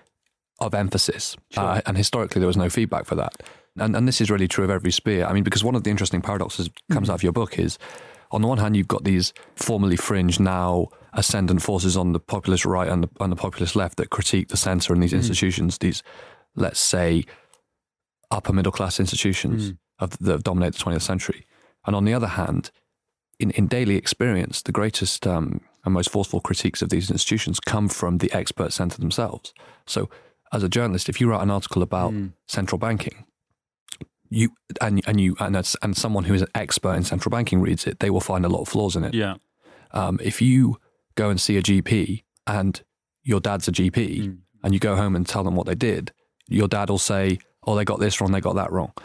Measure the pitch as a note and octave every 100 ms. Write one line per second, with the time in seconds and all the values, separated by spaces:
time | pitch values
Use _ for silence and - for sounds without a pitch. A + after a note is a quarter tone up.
0 | _ _ _ _ _ - G#2+ G2+ G2 F#2+
1 | - - - - _ - F#2+ G2 - F#2+
2 | G2+ B2 G2+ F#2+ F2+ F2+ F2+ A#2 A2+ E2
3 | - E2 - - - - _ - A2 G#2
4 | B2+ B2 G#2+ G2+ F#2 - F#2+ F#2+ A#2 -
5 | A2+ F#2+ F2 G2 G2+ - A2+ B2 G#2 G#2
6 | F#2 F2+ - G2+ F2+ - E2+ - - C#3+
7 | A#2 F2+ F2+ A#2+ G#2+ - E2+ - - -
8 | - - - A2 A2+ B2+ G#2+ G#2 F#2 G2+
9 | G2 F#2 - - - - - A2 G2 F2
10 | - G2+ F2+ F2 F#2+ F#2 F2+ F2+ E2+ -
11 | - - - G#2 F#2+ F#2 - F#2+ F2+ F2+
12 | F2+ E2+ - G2+ F#2+ F#2 F#2+ F#2 F2 F2
13 | F2 - G2 F2+ F#2+ - E2+ G#2 F2+ -
14 | - - - G2 - - G2 F#2 - F2
15 | F2 E2+ A#2+ F#2 F#2 F2 E2 - F2+ -
16 | - - - - _ - F#2 - - F2+
17 | E2+ E2 - - _ _ _ _ _ _
18 | _ _ - G2+ - F#2+ F#2+ - F#2+ -
19 | F#2+ - G2+ F#2+ - A2+ G#2 F#2+ _ -
20 | F2+ - F#2 G2+ - F2+ F2+ - - E2
21 | - F#2+ - - - _ _ _ - G2+
22 | G#2 A#2+ G#2+ F#2+ F2+ E2+ - _ _ _
23 | _ _ _ - G#2 - G2 B2 A2+ F#2+
24 | - - B2 F#2+ - - - - G#2+ -
25 | F#2+ - F#2+ E2+ D#2 - - _ F#2 F#2
26 | F2 G#2 G2 F#2 - F#2 F#2 - F2+ F2+
27 | F#2+ - - A2+ - F#2 - G#2+ G2+ -
28 | F2+ F2 F#2 F#2 F2 - F2 - F2 -
29 | E2 G2+ A2+ - - - - - - G#2
30 | G2+ - _ _ _ A#2 F#2+ A#2 A#2 F#2
31 | - - A#2+ A2 G2 G2+ - F#2 F2 F2+
32 | F2+ G#2+ F#2+ - - - F#2+ F2+ A2+ A2
33 | - - - _ _ _ _ _ - -
34 | - _ - A2 A2+ - - - A2+ G2
35 | - G#2 F#2 E2+ - G2 F#2 - G#2 F#2+
36 | A2+ G2+ F2 G2 - A2+ G#2 - F#2+ F2
37 | F2+ - - A#2 A#2 F#2 F2 E2+ - -
38 | G#2 F#2 - F#2 F2+ F2+ - A2 G2+ F2+
39 | D#2 A2+ G2+ F#2+ _ _ _ - _ -
40 | F2+ G2 A2+ - B2 C3 A#2+ A2+ _ _
41 | _ - G#2 F#2+ - G2+ F2+ G2 E2+ A2
42 | - A2 - _ - G#2 F#2+ - - _
43 | _ _ C3 G2+ G#2 G2+ - E2+ F2+ A#2+
44 | G#2+ - G2+ F2+ _ _ G2 G2 A2 F#2+
45 | G2+ F2+ F#2 G#2+ F#2+ F2+ F2 F2+ A#2+ F#2+
46 | - - _ _ - A2 G2+ G#2 G2+ G2
47 | - G2 F#2+ F#2 - _ - G#2 G2+ G#2
48 | G#2 - G2 G2 F#2 F#2 F2 F#2 D#2 -